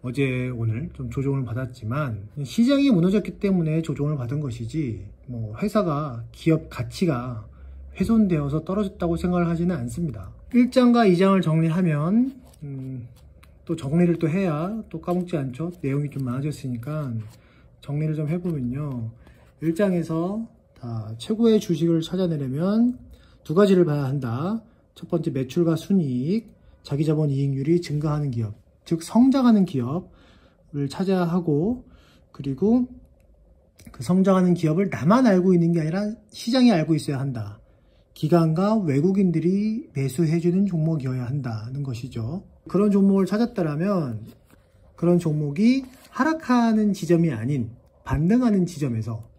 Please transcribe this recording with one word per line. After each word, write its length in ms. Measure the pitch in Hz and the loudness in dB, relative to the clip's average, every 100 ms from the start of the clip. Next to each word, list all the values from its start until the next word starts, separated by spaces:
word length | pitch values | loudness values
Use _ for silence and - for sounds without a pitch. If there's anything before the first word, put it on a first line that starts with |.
어제 460 | 123 123 135 127 127 | -8 -4 -2 -2 -4
오늘 420 | 120 113 110 175 | -4 -4 -4 -6
좀 140 | - 123 | -10 -8
조정을 360 | 139 135 135 | -4 -2 -2
받았지만, 840 | 123 113 131 - 107 131 147 107 101 - | -4 -6 -8 -10 -8 -4 -4 -6 -10 -10
시장이 480 | 139 - 240 277 277 | -6 0 2 4 4
무너졌기 480 | 196 175 202 180 - | 4 4 2 -2 -4
때문에 440 | 202 190 160 156 | 0 0 2 0
조정을 340 | 160 143 143 151 | -2 -4 -4 -4
받은 240 | 117 143 | -4 -6
것이지, 680 | 143 117 113 151 139 98 - - - | -6 -8 -8 -6 -4 -6 -12 -18 -14
뭐 300 | 120 110 110 | -10 -8 -4
회사가, 680 | 208 214 180 143 151 117 117 | -2 0 0 -2 -4 -10 -14
기업 360 | - - 160 - | -2 2 2 0
가치가 760 | - 117 - 180 127 127 113 107 - - - - | -8 -8 -2 0 0 -4 -10 -14 -20 -20 -18 -18
훼손되어서 720 | - 190 226 202 165 143 151 | -6 0 2 4 2 0 -4
떨어졌다고 520 | 156 196 196 - 175 165 | -2 -4 -4 -4 -4 -2
생각을 300 | 180 180 170 | 0 0 0
하지는 280 | 165 175 175 | 0 -2 -2
않습니다. 560 | 120 - 165 104 - - - | -6 -6 -6 -8 -14 -18 -2
일 200 | 240 247 | 2 4
장과 340 | 254 247 240 220 | 6 6 6 6
이 100 | 175 | 6
장을 240 | 196 196 | 6 4
정리하면, 920 | 160 160 165 165 180 147 151 220 262 262 - - | 4 2 2 2 2 0 2 2 0 -4 -20 -18
음, 440 | 147 135 131 131 117 - - - - - | -14 -10 -10 -12 -14 -20 -20 -20 -20 -20
또 120 | - 165 | -8 -6
정리를 420 | 139 160 175 165 | 0 2 4 2
또 100 | 160 | 0
해야 540 | 175 190 147 175 226 208 | 0 0 -2 -4 -6 -10
또 100 | 165 | -12
까먹지 360 | 160 175 180 165 | -4 -4 -2 -4
않죠. 340 | 135 123 165 175 | -6 -6 -8 -6
내용이 300 | 139 139 147 | -4 -2 -4
좀 140 | 139 | -6
많아졌으니까 880 | 131 123 147 139 135 120 120 151 143 113 107 - _ _ - _ | -6 -4 -4 -6 -8 -8 -6 -8 -6 -8 -10 -18 _ _ -20 _
정리를 340 | - 143 156 | -8 -4 -2
좀 140 | 151 151 | -2 -2
해보면요. 840 | 175 175 156 123 135 147 127 113 - - - - _ | -2 -2 -4 -4 -4 -6 -6 -8 -12 -20 -20 -20 _
일 140 | 156 | -4
장에서 720 | 165 202 180 160 160 175 214 226 _ _ _ | 0 2 0 -2 -2 -2 -4 -8 _ _ _
다 360 | 120 113 107 113 | -10 -10 -10 -12
최고의 440 | - 214 233 214 | -6 2 4 4
주식을 420 | - 165 170 165 | 2 0 2 2
찾아내려면 960 | 160 180 185 156 135 135 180 208 240 247 - - - _ | 0 -2 -2 -2 -4 -2 0 2 2 0 -14 -20 -20 _
두 100 | - | -2
가지를 300 | 156 202 190 | 4 6 6
봐야 200 | 165 147 | 4 2
한다. 580 | 135 143 127 117 170 226 - _ _ | -2 -2 -4 -4 -4 -6 -8 _ _
첫 140 | - - | -20 -4
번째, 220 | 170 165 | -2 -2
매출과 460 | 135 123 - 165 160 | -4 -4 0 2 0
순이익, 760 | - 196 147 123 135 214 - - - - | 2 0 2 -2 -2 -2 -4 -20 -20 -20
자기 220 | - 143 | -6 -2
자본 260 | 156 151 151 | 0 2 0
이익률이 500 | 135 139 135 139 175 | 0 -2 -2 0 0
증가하는 500 | 175 147 156 151 143 | 0 -4 -2 -2 -2
기업, 340 | 117 107 101 _ _ | -4 -6 -8 _ _
즉 180 | - 165 | -6 -6
성장하는 600 | - 220 269 269 247 220 | 0 4 4 4 4 4
기업을 1200 | 185 135 120 160 185 - _ - _ _ _ 147 139 | 4 0 -2 -4 -8 -20 _ -20 _ _ _ -6 -6
찾아야 340 | - 190 185 | -4 -2 0
하고, 640 | 170 180 165 143 185 247 - - _ _ _ | 0 0 0 0 0 -4 -10 -20 _ _ _
그리고 540 | - 139 135 196 247 247 - - _ _ _ _ _ _ _ - | -12 -8 -2 2 2 0 -8 -20 _ _ _ _ _ _ _ -20
그 100 | - | -12
성장하는 520 | 123 185 190 185 180 | 0 2 4 4 4
기업을 360 | 175 160 156 196 | 2 2 0 -2
나만 360 | - 135 233 247 | 0 2 4 6
알고 280 | 185 180 | 4 4
있는 180 | 175 170 | 4 4
게 80 | 170 | 2
아니라 300 | 156 185 208 220 _ | -2 -4 -6 -8 _
시장이 400 | - - 262 247 | -12 -2 4 6
알고 240 | 180 156 | 4 2
있어야 240 | 156 - 139 | 0 -2 -4
한다. 420 | 139 123 104 104 _ _ _ _ _ | -4 -6 -10 -12 _ _ _ _ _
기관과 640 | - 151 170 160 160 202 220 | -6 4 4 4 2 2 2
외국인들이 1120 | 180 135 170 196 190 160 160 196 214 220 311 | 2 2 2 4 2 2 2 0 0 -4 -6
매수해주는 720 | 139 135 135 165 165 170 180 202 | -4 -4 0 0 2 2 2 0
종목이어야 580 | 170 156 160 127 127 | 0 0 0 -2 -4
한다는 580 | 120 143 123 110 110 135 | -4 -6 -6 -8 -8 -8
것이죠. 640 | 135 117 131 117 110 175 - - - | -8 -8 -8 -8 -6 -8 -12 -20 -4
그런 220 | 180 208 | 0 2
종목을 360 | 202 196 196 185 | 4 4 4 2
찾았다라면 1000 | 214 233 - 160 147 185 196 143 107 113 - _ _ _ _ _ - | 0 -2 -2 -4 -2 -2 -2 -2 -6 -12 -20 _ _ _ _ _ -2
그런 220 | 170 175 | 2 4
종목이 680 | 170 151 147 143 220 269 262 - - | 2 -2 -2 2 2 2 -2 -18 -18
하락하는 840 | - 269 320 - 247 233 220 214 | -2 0 0 2 2 4 2 2
지점이 380 | 185 160 170 170 | 0 2 4 4
아닌 380 | 117 120 143 110 - _ _ | 0 -2 -2 -4 -10 _ _
반등하는 640 | - 135 165 233 254 202 170 | -4 0 2 4 4 2 0
지점에서 600 | - 143 113 113 113 - | -2 -4 -4 -6 -10 -12